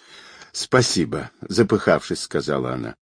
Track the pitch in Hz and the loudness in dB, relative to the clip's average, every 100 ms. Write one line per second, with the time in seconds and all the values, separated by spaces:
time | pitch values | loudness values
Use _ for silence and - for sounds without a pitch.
0 | _ - - - - - - 131 123 - | _ -20 -20 -20 -16 -10 2 4 4 2
1 | 78 76 69 - - 92 107 104 - 78 | -2 -4 -10 -14 -6 2 2 2 4 2
2 | - 82 - 80 71 71 64 64 57 57 | 2 -8 -4 -6 -2 -2 -2 -4 -8 -12